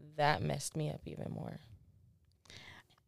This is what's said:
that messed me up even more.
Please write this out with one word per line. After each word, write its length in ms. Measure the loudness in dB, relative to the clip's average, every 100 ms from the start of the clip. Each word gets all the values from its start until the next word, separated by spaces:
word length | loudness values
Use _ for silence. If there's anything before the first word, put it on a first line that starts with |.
| -6 4
that 260 | 6 6
messed 360 | 4 0 0 0
me 120 | 0
up 120 | -2 -6
even 240 | -6 -4
more. 280 | -4 -6 -8 -12 -20 -20 -20 -20 -20 _ _ -20 -18 -16 -18 -20 -20